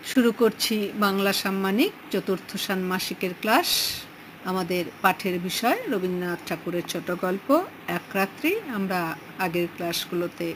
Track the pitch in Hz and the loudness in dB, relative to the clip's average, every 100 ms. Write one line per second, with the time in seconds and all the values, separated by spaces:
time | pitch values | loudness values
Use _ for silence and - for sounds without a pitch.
0 | - 277 233 220 226 - - 214 202 208 | 2 4 4 6 4 4 0 0 -2 0
1 | 208 196 196 190 196 196 190 202 359 - | 2 4 2 2 0 0 2 4 2 0
2 | - 202 185 185 - 196 - 190 185 185 | -4 -2 0 -2 -2 -8 -2 -2 0 -2
3 | - 185 185 180 208 254 349 - - - | -4 -4 -4 -2 4 4 4 0 0 -4
4 | - - - - 190 185 170 180 170 - | -10 -16 -18 -10 -2 -2 0 -2 -2 2
5 | 190 185 196 175 180 - 233 403 480 214 | 2 4 0 0 -2 0 2 2 0 0
6 | 185 180 175 175 - 165 - 175 165 175 | 0 -2 -2 -4 -4 -6 -2 -4 -2 -6
7 | - 175 185 190 - 302 381 - - 175 | -4 -2 0 -2 4 4 4 -8 -4 -4
8 | - 196 196 - 302 427 359 220 190 185 | -2 0 0 0 0 0 -2 -2 0 0
9 | 165 - - - 185 170 170 - 170 165 | -2 -6 -12 -4 0 0 0 -2 -4 -2
10 | - 175 175 - 170 | -2 -2 -4 -4 -6